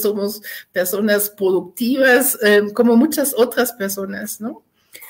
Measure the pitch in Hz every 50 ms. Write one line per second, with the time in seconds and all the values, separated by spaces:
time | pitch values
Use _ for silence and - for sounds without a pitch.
0 | - 208 208 202 202 202 214 - - - - - - _ _ 185 180 185 - 196
1 | 214 214 208 202 208 - - - 196 185 190 180 180 - - - 247 233 269 269
2 | 262 262 247 269 262 269 - - 214 208 208 208 208 208 208 - 226 240 233 226
3 | 269 311 294 311 277 269 - 214 247 247 - 240 240 247 - - 196 196 196 196
4 | 196 196 196 208 208 208 - - 208 240 320 - _ _ _ _ _ _ - -
5 | -